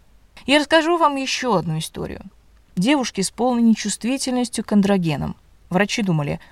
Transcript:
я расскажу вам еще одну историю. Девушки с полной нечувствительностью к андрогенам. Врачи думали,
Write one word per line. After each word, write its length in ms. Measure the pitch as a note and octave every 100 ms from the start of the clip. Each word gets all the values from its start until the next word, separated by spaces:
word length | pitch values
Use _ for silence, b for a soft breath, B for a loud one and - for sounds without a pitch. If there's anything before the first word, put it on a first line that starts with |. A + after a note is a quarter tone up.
| _ _ _ - -
я 140 | D4
расскажу 360 | C#4+ D#4+ D#4 E4+
вам 200 | D4+ C#4
еще 380 | C4 - B3+
одну 240 | F#3 E3 D#3
историю. 440 | - F3+ E3 - - _ _ _ _ -
Девушки 460 | G#3+ D4 A#3 -
с 80 | F#3
полной 320 | - B3+ A#3+
нечувствительностью 1000 | A#3 G#3+ G#3 - A3+ C4 C4 B3 B3 -
к 80 | -
андрогенам. 640 | G#3 G3 G3+ E3 C#3+ D#3 - _ _ -
Врачи 340 | F3+ G3+ -
думали, 380 | F#3+ D#3 C#3+ E3 b